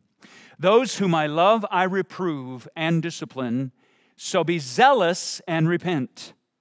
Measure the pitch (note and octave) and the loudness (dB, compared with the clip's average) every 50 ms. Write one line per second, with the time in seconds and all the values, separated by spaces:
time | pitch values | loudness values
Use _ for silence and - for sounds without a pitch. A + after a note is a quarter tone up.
0 | _ _ _ _ - - - - - - - - D3 F#3 G#3+ A#3 C4 G#3+ - - | _ _ _ _ -20 -20 -20 -20 -20 -20 -10 -2 2 4 4 4 4 2 -2 -2
1 | G3+ F3+ E3 D#3+ D3+ D3 D3 E3 F3 G3+ A3+ A3+ G#3 - G3 F3 F#3 F#3 F#3+ F#3+ | 0 2 2 2 0 0 0 2 4 4 4 2 0 -2 -2 0 0 0 0 -2
2 | F3+ - - - F#3+ F3 D3+ C#3 C3 B2+ C3 B2 - - - D#3+ D#3+ E3 E3+ E3 | -4 -6 -8 -6 -6 -4 -4 -6 -8 -10 -12 -14 -16 -16 -8 -4 -2 0 0 0
3 | D#3 E3+ D#3+ - D#3 A#2 - C3 C3 A#2 A2+ B2+ C3+ C3 - _ _ _ _ _ | -2 -4 -6 -10 -12 -10 -8 -6 -4 -4 -4 -4 -4 -6 -10 _ _ _ _ _
4 | _ _ _ - - - - F#3 E3 D3+ F3 E3 C3+ B2+ B2 - A#3+ C#4 C#4 A#3+ | _ _ _ -16 -8 -2 -2 0 0 0 -2 -2 -4 -4 2 4 6 6 6 6
5 | F3+ E3 F#3 - - - - - - - E3 D#3+ D#3+ E3 F3 E3+ - F3+ F3 C#3+ | 4 2 0 -2 -6 -10 -10 -10 -6 -4 -2 0 2 2 0 -2 -2 -4 -4 -4
6 | B2+ - _ - - - - _ _ _ _ _ | -4 -6 _ -16 -20 -20 -20 _ _ _ _ _